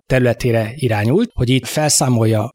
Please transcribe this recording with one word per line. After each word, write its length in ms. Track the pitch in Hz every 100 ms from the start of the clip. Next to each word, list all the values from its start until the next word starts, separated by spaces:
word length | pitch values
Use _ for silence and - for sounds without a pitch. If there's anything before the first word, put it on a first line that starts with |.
| _
területére 640 | 131 123 110 123 113 107
irányult, 560 | 143 127 107 107 175 233
hogy 160 | - 123
itt 180 | 131 -
felszámolja 840 | - 151 - 135 117 110 110 113